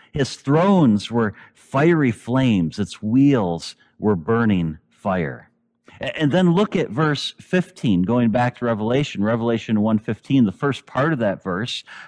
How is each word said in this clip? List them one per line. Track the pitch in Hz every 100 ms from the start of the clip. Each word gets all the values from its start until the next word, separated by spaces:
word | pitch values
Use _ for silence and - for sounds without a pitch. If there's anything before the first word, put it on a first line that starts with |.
| _
His | 143 127
thrones | - 135 156 196 190 131 104 -
were | 117 107 - -
fiery | _ _ 135 165 160 131
flames. | - 120 131 127 98 78 104
Its | 92 -
wheels | 107 127 143 127 90 82 - - _ -
were | 107 87
burning | 78 117 113 92 82 78 _
fire." | _ 104 92 73 60 - _ _ _ _ -
A-, | 135 -
and | 196
then | 180 180
look | 170 214
at | 185 -
verse | 127 151 139 - -
fifteen, | - 185 - - 120 90
going | 92 123 117
back | 101 123 -
to |
Revelation, | 120 107 107 135 143 95
Revelation | 104 117 117 113 - 107
one | 107 107
fifteen, | - 107 - 135
the | 104
first | - 143 - -
part | 127 151
of | 139
that | 104 85
verse | 95 90 123 - - -